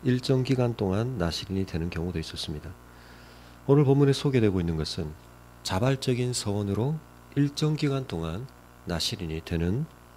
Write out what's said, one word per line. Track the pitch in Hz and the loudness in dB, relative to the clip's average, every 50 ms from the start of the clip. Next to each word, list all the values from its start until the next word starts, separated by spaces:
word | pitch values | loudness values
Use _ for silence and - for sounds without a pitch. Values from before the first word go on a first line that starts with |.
| - | 0
일정 | 131 123 127 123 - 135 131 127 | 0 0 0 2 2 2 2 2
기간 | 127 135 127 123 120 117 | 2 2 2 2 0 0
동안 | - 104 92 92 104 113 127 131 | -2 0 0 0 0 -2 -2 -2
나실인이 | 110 85 82 80 - - - 95 95 95 | -2 -2 -2 -2 -4 -6 -4 -4 -4 -4
되는 | - - 82 82 87 | -2 -4 -4 -4 -4
경우도 | - 80 82 90 85 82 | -4 -4 -4 -4 -4 -6
있었습니다. | 80 - - - - - 78 76 - 85 - - - - - - - - - - - - - - - - - - - | -6 -6 -10 -10 -8 -8 -8 -10 -10 -14 -16 -16 -20 -20 -20 -20 -20 -20 -20 -20 -20 -20 -20 -20 -20 -20 -20 -10 2
오늘 | - 139 147 147 | 4 6 6 8
본문에 | 131 139 143 143 139 135 | 6 6 6 6 4 4
소개되고 | - - 147 127 123 110 104 92 95 | 2 0 2 4 6 4 6 4 2
있는 | 87 85 82 | 0 0 0
것은 | 80 76 - - - 82 76 78 - - - - - - - - - - | -2 -4 -4 -4 -6 -6 -8 -8 -14 -20 -20 -20 -20 -20 -20 -20 -12 -6
자발적인 | - 92 95 117 131 135 131 - 131 123 120 123 123 123 | -4 -2 0 2 2 0 0 0 -2 0 0 -2 -2 -4
서원으로 | - - 110 101 104 104 101 98 98 113 139 160 156 - - - - - - - | -4 -4 -2 -2 -2 -2 0 0 0 0 -2 -2 -4 -8 -16 -20 -20 -20 -6 0
일정 | 143 143 143 143 - 156 151 156 | 0 0 0 0 0 0 0 0
기간 | 147 151 143 139 135 127 | 0 0 0 0 -2 -4
동안 | - - 82 82 82 80 101 131 139 - - - - - - - | -4 -6 -4 -4 -4 -4 -6 -8 -12 -16 -20 -20 -20 -20 -14 -6
나실인이 | - 85 80 - - 127 - 87 80 80 80 - | -4 -4 -2 -2 -4 -4 -4 -6 -6 -6 -6 -4
되는 | - 90 82 82 87 98 131 160 - - - - - - | -2 -2 0 2 0 0 0 -4 -6 -10 -20 -20 -20 -20